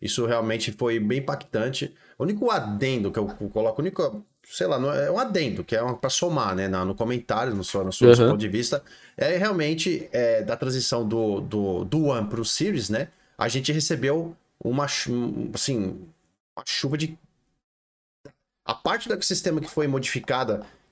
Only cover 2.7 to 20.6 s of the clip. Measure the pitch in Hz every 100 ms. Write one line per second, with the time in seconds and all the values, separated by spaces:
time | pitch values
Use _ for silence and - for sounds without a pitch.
2.7 | 104 135 127 98 95 101 - 101 107 110
3.7 | 110 160 190 151 107 - _ - - 180
4.7 | 139 135 143 143 185 247 185 143 95 87
5.7 | 110 120 120 131 - 175 156 107 92 95
6.7 | 95 92 98 117 123 - 107 127 101 92
7.7 | 101 95 92 123 120 117 104 107 104 120
8.7 | 143 - - - - 139 175 208 185 151
9.7 | 160 185 165 - 123 117 113 107 117 131
10.7 | 131 123 120 113 113 110 101 104 107 101
11.7 | 90 95 151 151 123 104 113 113 - 175
12.7 | 170 95 107 143 - _ - 107 123 135
13.7 | 151 151 156 131 156 165 165 _ - -
14.7 | 131 143 - - 123 120 - 104 113 -
15.7 | 127 95 87 - - _ _ _ - -
16.7 | - 139 147 160 160 _ _ _ _ _
17.7 | _ _ _ _ _ - - _ _ -
18.7 | - 160 220 233 208 - 180 185 156 147
19.7 | - 147 135 135 127 - 127 120 104